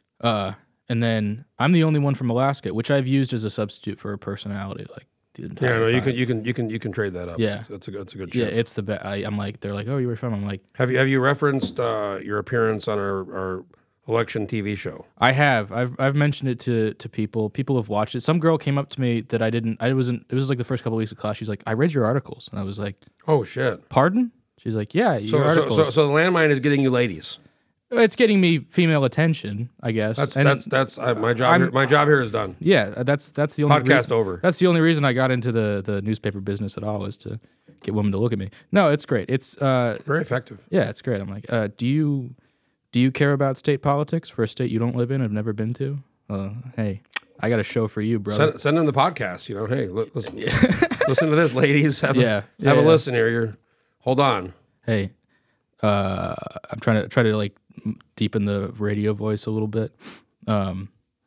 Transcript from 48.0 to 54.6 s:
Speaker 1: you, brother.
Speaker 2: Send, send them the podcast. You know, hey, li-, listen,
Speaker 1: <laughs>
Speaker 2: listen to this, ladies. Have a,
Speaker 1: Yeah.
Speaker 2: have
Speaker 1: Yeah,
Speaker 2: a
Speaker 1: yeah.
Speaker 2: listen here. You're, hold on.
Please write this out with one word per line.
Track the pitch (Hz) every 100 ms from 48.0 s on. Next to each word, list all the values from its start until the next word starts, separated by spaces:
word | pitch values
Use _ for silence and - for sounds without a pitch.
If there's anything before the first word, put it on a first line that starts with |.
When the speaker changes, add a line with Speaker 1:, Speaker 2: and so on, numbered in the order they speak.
Speaker 1:
you, | 110 113
brother. | 101 104 156
Speaker 2:
Send, | 147
send | 143 156
them | 156
the |
podcast. | 139 160 170 104 90 -
You | 101
know, | 110
hey, | 131 104
li-, | 95 113 -
listen, | 104 76
Speaker 1:
<laughs> | - - - - 339 - 622
Speaker 2:
listen | - 160
to | 151
this, | 165
ladies. | 127 139 143 147 135
Have | 135 127
a, |
Speaker 1:
Yeah. | 120 104
Speaker 2:
have | 98 _
Speaker 1:
Yeah, | 139
Speaker 2:
a | 147
Speaker 1:
yeah. |
Speaker 2:
listen | 147 160 -
here. | 120 113
You're, | 117 113 104 _ _ _ _
hold | - 131
on. | 139 107 92 -